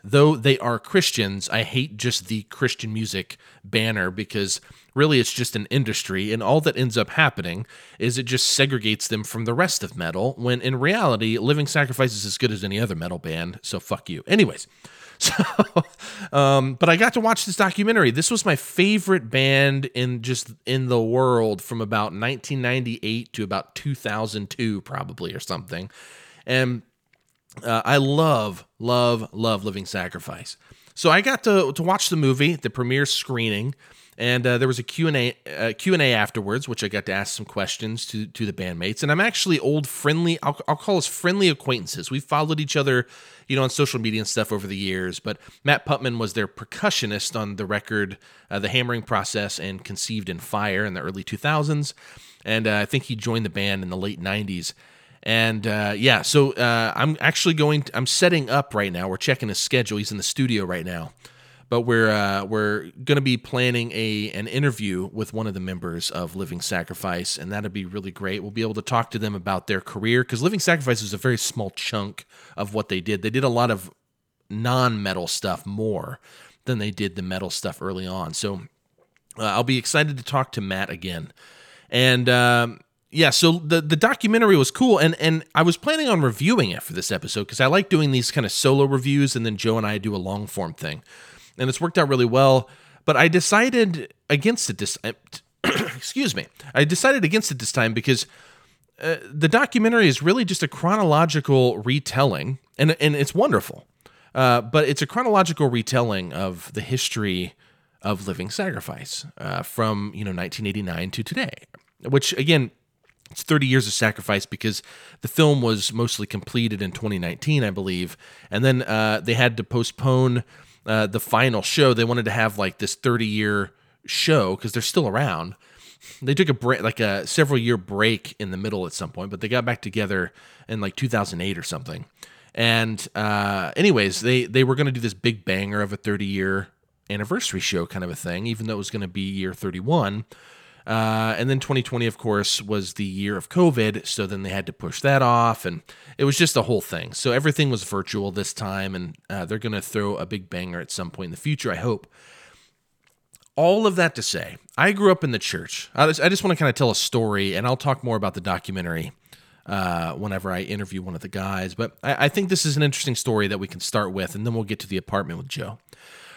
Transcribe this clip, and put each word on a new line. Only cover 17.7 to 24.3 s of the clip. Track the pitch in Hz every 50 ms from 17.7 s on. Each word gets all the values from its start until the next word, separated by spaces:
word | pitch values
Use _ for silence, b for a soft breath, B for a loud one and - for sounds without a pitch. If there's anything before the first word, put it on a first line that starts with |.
| - 202 202 220 233 208 151 117
This | 117 147 - -
was | 233 208 -
my | - 147
favorite | - - - - - 107 202 214 196 - 190 185 160 113 110
band | 127 131 135 135 139 135 139 139 139 135 139 - -
in | 123 127 123 123 117
just, | 117 127 123 - - 117 110 - _
in | 120 131 131 127
the | 123 123 117
world | 113 113 123 127 131 127 120 117 113 107 101 92
from | - - 120 113
about | 110 104 113 104 107 101 87
nineteen | 101 113 127 139 110 - - 139 131
ninety-eight | 123 120 127 131 123 117 117 - - 107 113 120 113 - -
to | 110 104
about | 92 98 92 - - _
two | - - 147 131
thousand | - - 107 104 110 113 104